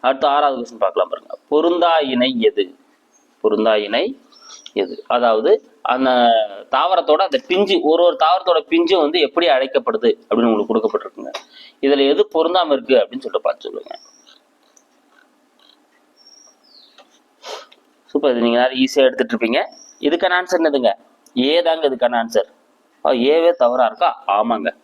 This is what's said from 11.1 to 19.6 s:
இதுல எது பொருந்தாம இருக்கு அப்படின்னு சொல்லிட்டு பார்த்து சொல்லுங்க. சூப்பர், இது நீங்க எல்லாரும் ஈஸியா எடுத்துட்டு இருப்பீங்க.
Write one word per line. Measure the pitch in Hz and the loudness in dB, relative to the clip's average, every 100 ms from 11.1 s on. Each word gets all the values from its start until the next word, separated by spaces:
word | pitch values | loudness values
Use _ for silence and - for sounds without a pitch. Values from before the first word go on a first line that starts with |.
| - 65 - - - - _ 139 | -16 -16 -16 -20 -20 -20 _ 0
இதுல | 143 139 | 2 2
எது | 147 427 160 | 2 0 0
பொருந்தாம | 165 185 165 135 | 0 0 0 -2
இருக்கு | 117 131 | 2 2
அப்படின்னு | - 127 - | 2 -8 -6
சொல்லிட்டு | - - | -4 -4
பார்த்து | - - | -6 -10
சொல்லுங்க. | - - - _ _ _ _ _ _ _ _ _ _ _ _ _ _ _ _ _ _ _ _ _ _ _ - _ _ _ - _ _ - _ _ _ - - - _ _ _ _ | -14 -16 -20 _ _ _ _ _ _ _ _ _ _ _ _ _ _ _ _ _ _ _ _ _ _ _ -20 _ _ _ -20 _ _ -20 _ _ _ -18 -18 -18 _ _ _ _
சூப்பர், | 147 143 | -4 -2
இது | 120 117 | 0 0
நீங்க | 117 | 0
எல்லாரும் | 127 127 | 0 0
ஈஸியா | 131 - 131 | -2 2 2
எடுத்துட்டு | 131 - - | 2 -4 -2
இருப்பீங்க. | 117 131 | -2 -2